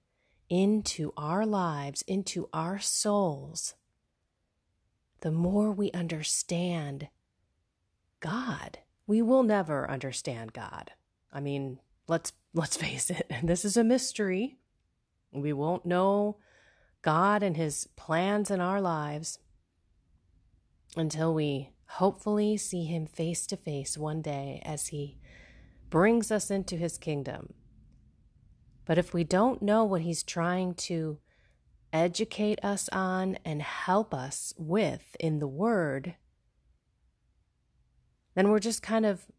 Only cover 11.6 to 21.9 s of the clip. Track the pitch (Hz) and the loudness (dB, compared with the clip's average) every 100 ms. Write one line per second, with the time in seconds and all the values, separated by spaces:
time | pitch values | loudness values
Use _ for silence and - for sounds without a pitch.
11.6 | 135 131 _ _ - 165 - - _ 165 | -4 -10 _ _ -2 -2 -2 -10 _ -2
12.6 | 147 - - 131 - 175 - 120 165 180 | 0 -2 -2 -2 -2 -2 -4 -2 0 0
13.6 | 208 233 226 254 - - 196 185 262 - | 2 4 6 4 2 -2 0 0 -2 -6
14.6 | _ _ _ _ _ _ _ 139 147 139 | _ _ _ _ _ _ _ -4 -2 0
15.6 | 156 180 175 180 196 202 208 208 _ _ | 0 0 0 2 4 4 0 -4 _ _
16.6 | _ _ _ _ 160 156 196 208 196 160 | _ _ _ _ 2 4 4 4 2 0
17.6 | 156 - - - - 160 196 208 202 190 | -2 -4 -8 -10 -2 0 2 0 0 0
18.6 | 180 202 185 156 147 147 160 - _ _ | 0 0 0 -2 -4 -6 -8 -12 _ _
19.6 | _ _ _ _ _ _ _ _ _ _ | _ _ _ _ _ _ _ _ _ _
20.6 | _ _ - 165 160 156 165 160 147 139 | _ _ -10 -4 -2 0 0 2 0 -2
21.6 | 139 _ - | -6 _ -12